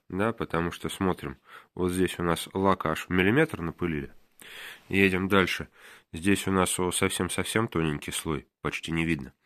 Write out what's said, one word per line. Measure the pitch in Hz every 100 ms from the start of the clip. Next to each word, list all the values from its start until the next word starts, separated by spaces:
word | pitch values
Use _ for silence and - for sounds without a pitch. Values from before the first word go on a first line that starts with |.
| -
да, | 90 110
потому | 113 - 82 87
что | - 80
смотрим, | - 95 85 71 67 _ - -
вот | - 90
здесь | 90 90 -
у |
нас | 87 82 -
лака | 95 98 92 80
аж | 78 -
в |
миллиметр | 90 95 127 160 -
напылили. | 82 - 87 76 67 - _ - - - - - -
Едем | 95 98 92 95
дальше. | 98 87 - - _ - - _
Здесь | 82 90 98 -
у |
нас, | 95 90 -
о, | 90
совсем-совсем | - 95 - 90 - 92 110 110
тоненький | 85 80 73 -
слой, | - 82 71 - _
почти | 76 - -
не | 82
видно. | 82 78 64 -